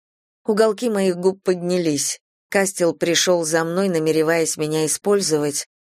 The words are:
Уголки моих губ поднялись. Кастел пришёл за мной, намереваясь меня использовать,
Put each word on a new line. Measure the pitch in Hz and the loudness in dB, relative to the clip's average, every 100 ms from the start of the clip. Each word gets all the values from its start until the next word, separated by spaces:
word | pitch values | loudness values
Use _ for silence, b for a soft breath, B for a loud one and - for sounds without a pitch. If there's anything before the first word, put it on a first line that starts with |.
| _ _ _ _ - | _ _ _ _ -2
Уголки | 208 220 202 247 | 2 2 2 -2
моих | 202 190 175 | 0 0 2
губ | 185 190 | 0 0
поднялись. | - 180 175 180 165 143 - - _ _ - | -2 -2 0 -2 0 -2 -2 -6 _ _ -4
Кастел | 202 196 - 170 | -2 0 0 0
пришёл | - 170 160 190 175 | 0 0 0 2 0
за | 160 165 | 0 -2
мной, | 165 175 196 | 0 -2 0
намереваясь | 165 156 160 156 165 156 - | 0 0 0 2 2 0 -2
меня | 151 156 | -2 -2
использовать, | 156 - 202 202 165 156 147 147 - _ _ | -2 -2 0 0 2 0 0 -4 -10 _ _